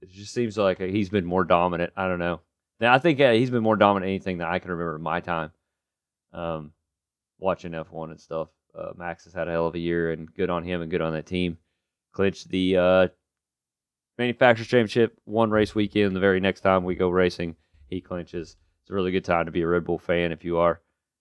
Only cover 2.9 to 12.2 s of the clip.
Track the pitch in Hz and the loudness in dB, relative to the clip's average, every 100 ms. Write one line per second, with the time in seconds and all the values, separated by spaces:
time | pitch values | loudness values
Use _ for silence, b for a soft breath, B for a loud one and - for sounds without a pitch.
2.9 | 131 170 135 135 113 127 123 110 107 101 | 4 4 4 4 4 2 0 2 6 6
3.9 | 98 95 95 95 87 85 87 90 85 85 | 6 0 -4 -4 -4 -4 -4 -4 -6 -6
4.9 | 78 82 85 85 82 78 - _ _ _ | -6 -4 -4 -4 -4 -6 -10 _ _ _
5.9 | _ _ _ _ 85 85 78 76 _ _ | _ _ _ _ -10 -8 -8 -10 _ _
6.9 | _ _ _ _ _ 92 87 87 82 80 | _ _ _ _ _ -4 -4 -6 -12 -12
7.9 | 82 80 78 _ 82 78 _ _ 82 80 | -12 -14 -14 _ -8 -8 _ _ -16 -14
8.9 | - 87 85 85 87 85 82 82 85 85 | -12 -12 -12 _ -8 -4 -2 -2 -2 -2
9.9 | 85 82 80 80 - 90 87 87 87 82 | -2 -2 -4 -10 -6 -4 -4 -4 -6 -4
10.9 | 87 80 78 78 90 90 80 _ _ _ | -4 -4 -4 -6 -4 -4 -4 _ _ _
11.9 | _ _ - | _ _ -2